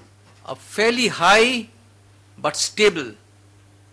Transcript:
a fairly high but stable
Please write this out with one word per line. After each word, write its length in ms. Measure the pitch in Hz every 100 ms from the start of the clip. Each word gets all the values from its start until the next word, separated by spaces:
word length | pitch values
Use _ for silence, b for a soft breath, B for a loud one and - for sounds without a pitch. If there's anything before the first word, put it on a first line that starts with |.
| _ _ _ _ -
a 100 | -
fairly 520 | - - 226 240 220
high 640 | 143 170 214 240 247 214 _ _ _ _ _ _ -
but 180 | 151 -
stable 580 | - - 208 165 123 104 _ _ _ _ _ _ _